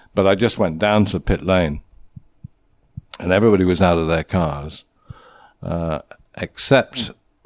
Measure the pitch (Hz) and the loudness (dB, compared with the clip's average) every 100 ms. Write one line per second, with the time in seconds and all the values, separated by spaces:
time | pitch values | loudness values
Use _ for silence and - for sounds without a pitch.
0 | _ - 95 98 113 - 98 80 104 107 | _ 0 2 2 0 0 -2 0 2 2
1 | 98 90 - 95 92 92 80 73 - - | 2 0 -2 -2 2 0 0 -4 -12 -20
2 | - - - _ - _ _ _ _ - | -20 -20 -20 _ -20 _ _ _ _ -20
3 | - - 85 95 113 101 90 87 92 85 | -18 -8 0 2 4 4 2 2 2 2
4 | 80 82 80 92 80 71 73 - - _ | 0 -2 -2 -2 -2 -4 -10 -14 -18 _
5 | - - - _ _ _ 85 85 82 78 | -20 -20 -20 _ _ _ -8 -6 -4 -6
6 | - - _ - 90 - - 135 - - | -10 -20 _ -12 -12 -4 2 2 0 -6
7 | 110 - _ _ | -10 -12 _ _